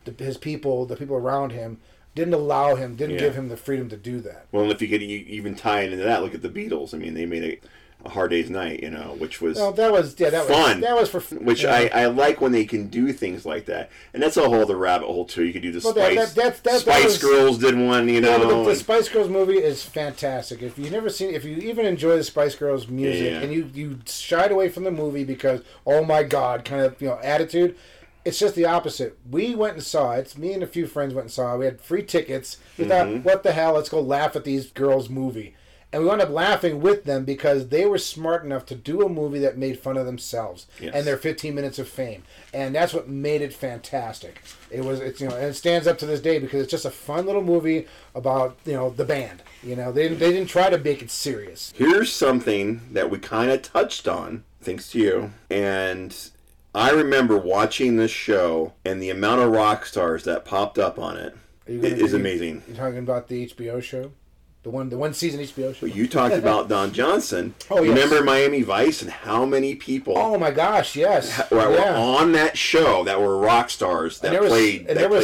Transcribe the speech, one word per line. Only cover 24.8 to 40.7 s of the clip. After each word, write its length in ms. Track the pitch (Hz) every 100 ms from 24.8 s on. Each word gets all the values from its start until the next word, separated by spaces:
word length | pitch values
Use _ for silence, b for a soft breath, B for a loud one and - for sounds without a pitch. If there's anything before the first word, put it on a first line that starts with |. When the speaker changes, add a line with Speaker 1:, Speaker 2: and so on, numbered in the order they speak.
Speaker 1:
the 80 | 185
movie 320 | 160 151 143
because, 360 | 135 127 135 127 B B 139
"Oh 180 | 147
my 200 | 156 151
God," 400 | 139 143 123 120
kind 180 | 120 139
of, 180 | 131 -
you 60 | 139
know, 140 | 117
attitude, 540 | 135 151 160 170 175 175 B B B _
it's 140 | 170 165
just 160 | 208 175
the 80 |
opposite. 520 | 170 175 160 - 117 - 123
We 240 | 151 240
went 200 | 220 214
and 80 | 160
saw 280 | - 156 127
it. 220 | 123 135 143
Me 160 | 170
and 100 | 190
a 20 | 175
few 220 | 170 160
friends 260 | 151 139
went 120 | 131 113
and 60 |
saw 220 | - 123
it. 40 | 123
We 60 | 131
had 140 | 120
free 220 | - 185
tickets. 540 | 202 175 - 135 - - b -
We 80 |
Speaker 2:
Mm-hmm. 60 | - 185 104 117
Speaker 1:
thought, 60 |
"What 180 | 170 190
the 80 | 190
hell? 220 | 160 160
Let's 140 | 151 151
go 120 | 160
laugh 340 | 135 139 151
at 80 | 143
these 300 | 139 135 131
girls' 360 | - 139 135 117
movie." 460 | 131 131 110 104 b b b b
And 80 | 147
we 60 | 170
wound 140 | 208
up 80 | 170
laughing 500 | 151 190 208 175 147
with 240 | 180 202
them 220 | 143 135 135
because 420 | 139 147 139 123
they 160 | 151
were 140 | 202 196
smart 480 | - 160 160 170 147
enough 180 | 135 -
to 80 |
do 280 | 113 143 180
a 80 | 196
movie 300 | 160 151 143
that 180 | 139 123
made 200 | 135 127
fun 200 | 135 131
of 80 | 127
themselves 600 | 120 - 117 107 90 -